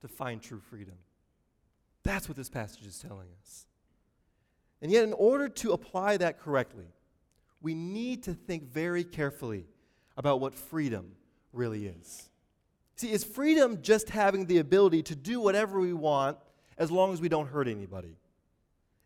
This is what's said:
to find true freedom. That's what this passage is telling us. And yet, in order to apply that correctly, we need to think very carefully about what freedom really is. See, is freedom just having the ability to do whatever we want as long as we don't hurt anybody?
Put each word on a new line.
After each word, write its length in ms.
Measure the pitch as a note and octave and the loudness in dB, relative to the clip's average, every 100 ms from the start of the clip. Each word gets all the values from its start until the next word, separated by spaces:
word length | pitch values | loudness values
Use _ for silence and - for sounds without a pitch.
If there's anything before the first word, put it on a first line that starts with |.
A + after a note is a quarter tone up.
to 60 | - | -20
find 340 | - C3 A2+ | -10 -8 -8
true 180 | - A2 | -12 -18
freedom. 360 | - A2+ F#2+ F2+ _ _ _ _ _ _ _ _ _ _ | -18 -18 -18 -20 _ _ _ _ _ _ _ _ _ _
That's 260 | - G3 - | -4 -4 -6
what 80 | C#3 | -10
this 140 | B2+ | -10
passage 340 | C3 G#2+ - | -8 -8 -12
is 140 | G2+ F2+ | -18 -18
telling 300 | B2 G2+ F2+ F2+ | -16 -16 -18 -20
us. 240 | - - - _ _ _ _ _ _ _ _ _ _ _ | -20 -20 -20 _ _ _ _ _ _ _ _ _ _ _
And 100 | D3+ | 2
yet, 100 | A3 | 4
in 120 | A3 | 4
order 340 | - G#3 C#4 C#4+ | 4 4 4 0
to 240 | - A3 | -2 -2
apply 460 | E3+ - F#3 G3 G3+ | -2 -2 -4 0 2
that 220 | E3+ - | 0 -2
correctly, 520 | D#3 C3+ A#2+ A2 E2+ _ _ _ _ _ _ _ | -2 0 0 -8 -20 _ _ _ _ _ _ _
we 120 | D#3 | -6
need 500 | D#3+ E3+ G#3 B3 B3 | -6 -6 -6 -6 -6
to 100 | F#3+ | -8
think 300 | E3+ - E3+ | -10 -8 -8
very 380 | C3+ C#3 E3+ F3 | -6 -4 -2 -2
carefully 640 | F3 - C#3+ C#3+ B2 G#2 E2 _ _ _ _ | -4 -4 -4 -4 -8 -8 -10 _ _ _ _
about 260 | - C#3+ C3+ | -4 0 2
what 140 | C3+ | 0
freedom 580 | - - D#3+ C#3+ G#2+ F2+ F#2+ _ _ _ | -6 -8 -4 -2 -4 -8 -20 _ _ _
really 360 | B2 A#2+ G#2+ G2+ | -6 -4 -4 -8
is. 420 | E2+ - - - _ _ _ _ _ _ | -12 -18 -20 -20 _ _ _ _ _ _
See, 160 | - A#3 | -10 -4
is 140 | G#3+ | -2
freedom 560 | - - D4 D#4+ B3+ G3+ | -2 -2 4 6 4 4
just 300 | C#3 G#3+ G#3+ | 4 4 4
having 340 | G#3+ G3 G3 F3+ | 2 2 2 4
the 120 | F3 | 4
ability 440 | C#3+ F#3+ G3 D#3+ | 6 6 6 6
to 120 | D#3 D3+ | 0 -8
do 240 | D3+ B3 | -6 0
whatever 400 | G#3 G3 G#3+ G3 | 2 2 0 0
we 140 | F3+ | 0
want 420 | F3 D3+ C#3+ C3+ D3+ - _ _ - | 0 2 2 2 -2 -12 _ _ -4
as 140 | E3 | 0
long 220 | F3+ F#3+ | 2 2
as 100 | F3+ | 2
we 60 | E3+ | 0
don't 180 | D#3 C#3+ | 0 0
hurt 180 | D3 B2+ | -2 -2
anybody? 520 | G#2 G2 F#2+ E2+ E2 _ _ _ _ _ _ _ _ | -2 -8 -12 -12 -18 _ _ _ _ _ _ _ _